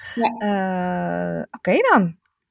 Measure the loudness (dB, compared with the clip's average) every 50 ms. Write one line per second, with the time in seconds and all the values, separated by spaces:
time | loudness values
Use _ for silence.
0 | -16 -10 -4 -2 -2 -2 -2 -2 -2 -2 -2 0 -2 -2 -2 -2 -2 -2 -2 -2
1 | -2 -2 -2 -2 -2 -4 -4 -6 -6 -8 -12 -6 0 2 2 4 4 6 6 4
2 | 4 2 -2 _ _ _ _ _ _ _